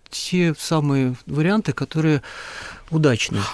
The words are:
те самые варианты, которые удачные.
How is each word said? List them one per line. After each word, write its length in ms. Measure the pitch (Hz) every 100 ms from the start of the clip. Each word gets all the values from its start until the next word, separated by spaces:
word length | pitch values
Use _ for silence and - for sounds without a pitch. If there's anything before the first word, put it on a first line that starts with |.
| _
те 440 | - - 180 170 151
самые 580 | - 160 147 139 131 127 -
варианты, 480 | 143 165 214 175
которые 480 | - 139 156 160 147 - - - - - - -
удачные. 520 | 160 151 117 - 101 98